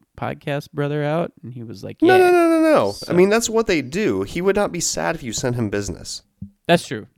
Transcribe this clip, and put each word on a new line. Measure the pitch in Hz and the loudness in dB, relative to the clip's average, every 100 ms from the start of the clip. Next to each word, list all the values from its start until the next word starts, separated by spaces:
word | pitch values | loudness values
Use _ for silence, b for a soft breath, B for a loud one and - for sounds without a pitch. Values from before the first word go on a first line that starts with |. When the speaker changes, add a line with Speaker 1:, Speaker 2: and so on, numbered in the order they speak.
| _ - | _ -10
Speaker 1:
podcast | 120 143 - 143 - | -8 -8 -6 -6 -8
brother | 147 143 151 | -6 -4 -2
out?" | 147 160 - - | -2 -2 -4 -8
And | 113 | -16
he | 120 | -14
was | 113 185 | -14 -14
like, | - - | -12 0
Speaker 2:
No, | 320 370 | 4 6
Speaker 1:
"Yeah." | 359 | 6
Speaker 2:
no, | |
no, | 349 339 | 6 4
no, | 330 320 | 4 4
no. | 285 107 | 4 2
Speaker 1:
So | - - | -2 -2
Speaker 2:
I | 175 | 4
mean, | 190 | 4
that's | 220 233 | 4 0
what | 220 220 | -2 0
they | 170 | 0
do. | 123 170 208 95 | -2 -2 0 0
He | 101 170 | -2 -2
would | 190 196 | 0 2
not | 196 | 0
be | 175 | -2
sad | - - 165 | -4 -2 -4
if | 165 | -4
you | 131 | -6
sent | 104 127 123 | -4 -2 -2
him | 107 | -2
business. | 101 101 82 - - _ - - _ - | -2 -4 -8 -10 -14 _ -18 -18 _ 0
Speaker 1:
That's | 175 - | 0 0
true. | 120 - | -12 -12